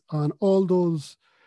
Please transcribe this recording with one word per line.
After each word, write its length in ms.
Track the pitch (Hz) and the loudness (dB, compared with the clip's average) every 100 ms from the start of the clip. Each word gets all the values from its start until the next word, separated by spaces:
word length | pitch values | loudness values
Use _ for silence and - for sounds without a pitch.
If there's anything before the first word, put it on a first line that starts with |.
| - | -8
on 220 | 151 147 - | -4 -4 -2
all 260 | 196 190 185 | 0 2 2
those, 500 | 180 175 160 - - _ _ | 0 0 -2 -8 -20 _ _